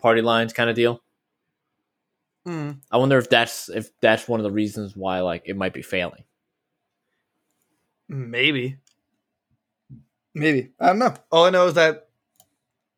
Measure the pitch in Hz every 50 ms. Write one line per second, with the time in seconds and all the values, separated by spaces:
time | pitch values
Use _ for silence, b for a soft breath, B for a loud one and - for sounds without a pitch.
0 | - 117 113 113 110 117 117 113 117 113 - - 120 117 113 117 117 117 117 -
1 | _ _ _ _ _ _ _ _ _ _ _ _ _ _ _ _ _ _ _ _
2 | _ _ _ _ _ _ _ _ - 180 175 160 147 143 135 139 _ - - 120
3 | 131 135 139 131 120 - 127 117 120 - - - - - 85 110 110 - _ -
4 | - 110 110 110 - - 120 110 107 101 98 107 107 107 107 110 104 98 101 101
5 | 95 95 92 92 92 90 85 87 - 87 98 101 95 92 - 65 - - - 92
6 | 87 85 - - - _ _ _ _ _ _ _ _ _ _ _ _ _ _ _
7 | _ _ _ _ _ _ _ _ _ _ _ _ _ _ _ _ _ _ _ _
8 | _ - 143 135 127 117 120 120 131 151 147 131 123 135 135 - _ _ _ _
9 | _ _ _ _ _ _ _ _ _ _ _ _ _ _ _ _ _ - 135 -
10 | _ _ _ _ _ _ - 151 147 156 147 131 127 - _ - 165 175 185 214
11 | 254 240 - - _ - - 165 170 185 190 180 180 180 151 170 160 160 156 151
12 | - _ _ _ _ _ _ _ _ _ _ _ _ _ _ _ _ _ _